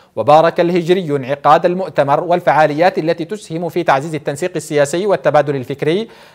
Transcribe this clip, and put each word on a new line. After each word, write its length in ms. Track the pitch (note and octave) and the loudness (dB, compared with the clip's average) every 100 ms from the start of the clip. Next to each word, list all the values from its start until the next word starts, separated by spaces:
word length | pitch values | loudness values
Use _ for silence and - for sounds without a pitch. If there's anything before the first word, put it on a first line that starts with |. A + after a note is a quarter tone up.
| _ - | _ -6
وبارك 440 | A2 D3+ E3 D#3+ | 4 4 4 2
الهجري 560 | F3 F3+ E3 F3+ E3+ C#3+ | 0 0 0 0 0 -4
انعقاد 500 | B2 C#3+ C#3+ D#3+ F3 | -4 -2 2 4 2
المؤتمر 580 | F3+ F#3 D3+ C#3 D3 E3+ | -2 -6 -2 0 0 0
والفعاليات 760 | F3 D3 D3 D#3 D3 F3 F#3+ | -2 2 2 2 4 0 0
التي 260 | D#3+ E3 D#3+ | -4 -4 -6
تسهم 440 | G#3 - E3 E3+ | -10 -10 -8 -6
في 140 | F3 | -4
تعزيز 320 | E3 C#3 D3+ D#3 | 0 0 0 -8
التنسيق 380 | D3 C#3+ F3+ E3 | -6 -6 -6 -6
السياسي 500 | - D3 C#3+ E3+ G#3 | -4 0 0 0 -2
والتبادل 500 | F3+ D#3 D3 C#3+ C#3 | 0 2 2 0 -4
الفكري 520 | B2 C#3 D3 F#3 A3 - - | -6 -6 -2 -2 -4 -14 -20